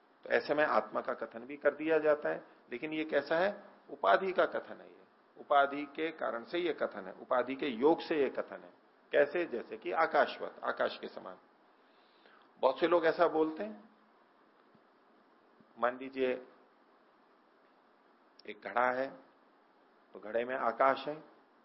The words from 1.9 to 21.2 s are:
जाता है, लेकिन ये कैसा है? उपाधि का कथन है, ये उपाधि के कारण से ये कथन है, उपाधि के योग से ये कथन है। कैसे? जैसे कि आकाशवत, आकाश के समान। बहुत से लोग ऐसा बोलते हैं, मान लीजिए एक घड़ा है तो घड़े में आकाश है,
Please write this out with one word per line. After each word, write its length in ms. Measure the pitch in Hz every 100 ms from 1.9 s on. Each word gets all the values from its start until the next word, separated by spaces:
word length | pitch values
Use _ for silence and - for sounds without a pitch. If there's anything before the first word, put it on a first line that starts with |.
| 156
जाता 280 | 151 147 156
है, 140 | 165 - - -
लेकिन 200 | 123 156
ये 120 | 156 156
कैसा 300 | 143 135 165
है? 140 | 196 202 - - -
उपाधि 420 | - 190 185 190
का 120 | 180 151
कथन 340 | 120 - 98
है, 60 | 90
ये 540 | 95 - _ _ -
उपाधि 420 | 123 143 139 143 143
के 180 | - 160
कारण 320 | 160 123 117
से 140 | 117 175
ये 140 | 175
कथन 320 | - 117 104 95
है, 60 | -
उपाधि 320 | 113 127 120 135
के 120 | 151
योग 320 | 110 147 160
से 160 | - 156
ये 120 | 127
कथन 320 | - - 92
है। 100 | 90 - _ _ _
कैसे? 320 | 139 143 180 160
जैसे 300 | 117 - 110
कि 160 | -
आकाशवत, 640 | 165 156 147 208 - 92 -
आकाश 340 | 123 120 117 -
के 100 | 113
समान। 280 | - 92 92 _ _ _ _ _ _ _ _ - - _ _
बहुत 180 | 127 131
से 80 | 165
लोग 180 | 170 160
ऐसा 200 | 156 165
बोलते 340 | 156 160 -
हैं, 200 | 208 - - _ _ _ _ _ _ _ _ _ _ _ _ _ _ _ _ _ _ 117
मान 220 | 120 127
लीजिए 320 | 135 131 127 127 - - _ _ _ _ _ _ _ _ _ _ _ _ _ _ _ _ _ -
एक 200 | - 104
घड़ा 260 | 98 110 127
है 180 | 127 135 - - _ _ _ _ _ _ _ _
तो 60 | 98
घड़े 240 | 101 113
में 100 | 123 135
आकाश 520 | 120 113 135 131 151
है, 140 | 151